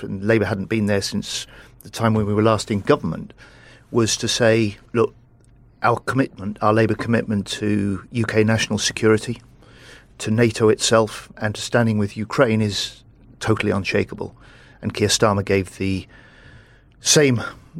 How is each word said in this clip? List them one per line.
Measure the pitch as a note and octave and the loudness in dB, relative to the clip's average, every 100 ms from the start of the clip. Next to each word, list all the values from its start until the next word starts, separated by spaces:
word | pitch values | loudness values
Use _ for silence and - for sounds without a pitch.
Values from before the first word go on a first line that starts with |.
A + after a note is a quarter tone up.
and | - G2+ | -10 -4
Labour | G2+ A2+ G2+ | 2 2 2
hadn't | G#2+ F#2+ | -2 -2
been | A2+ G#2 | -2 0
there | G2+ | 0
since | - G2+ - - - - - - | -2 -6 -6 -10 -12 -18 -20 -20
the | - | -14
time | - A2+ | -2 2
when | A2 | 2
we | G2+ | 0
were | G#2 | 2
last | A2 G#2+ - | 4 2 0
in | G#2 | -2
government, | - C#3+ F#2+ D#2+ - - - - - - - | 2 0 0 -8 -10 -18 -20 -20 -20 -20 -4
was | A#2 A2 - | 0 0 -2
to | A#2 | -2
say, | - A#2 A2+ G#2+ G2 - | 2 4 4 2 -4 -6
look, | A#2 A2+ - _ _ _ _ _ - | 0 0 -2 _ _ _ _ _ -4
our | A2+ A2+ | 0 0
commitment, | - B2+ C3+ - F#2+ G#2+ | -2 -2 -2 -4 -10 -2
our | G#2+ | 2
Labour | A2 A2 | 4 2
commitment | G#2+ - A2+ - G#2 F#2+ | 0 0 -2 0 -4 -4
to | - G#2+ G#2 G2+ F#2+ - | -4 -2 0 -2 -4 -6
U | B2 | -4
K | A2 A2 | -2 0
national | A2 A2+ - G#2+ | 2 2 -2 -4
security, | - - A2 A2 - A#2 - - - - - - - - | -4 0 2 2 0 -12 -14 -20 -20 -20 -20 -20 -20 -10
to | - | -2
nato | G#2+ A#2+ - A2 | 2 2 4 2
itself, | A2+ - A2+ A2 - - - | 2 2 2 2 -4 -16 -6
and | G#2+ | -6
to | G2+ | -6
standing | - A#2+ A2+ G#2+ | -2 0 2 2
with | G2+ - | -2 -4
Ukraine | G#2 - B2+ A2 | -4 2 2 4
is | G#2+ G2 - - - _ - - | 0 -2 -8 -12 -20 _ -20 -8
totally | - G#2+ G#2 | -2 0 0
unshakable. | G2 F#2+ G#2 G2 - F#2+ - - - - - | -2 -2 -2 -2 -6 -14 -14 -20 -20 -20 -10
And | G#2 | -8
Keir | - G#2 | -2 0
Starmer | - A2+ G2+ | 2 2 2
gave | F#2+ G2 F#2 - | 0 0 -2 -4
the | F#2+ F#2+ - - - - - - - _ _ _ | -4 -4 -6 -18 -20 -20 -20 -20 -20 _ _ _
same | - - C#3+ A#2 - - - | 0 4 4 2 -4 -12 -20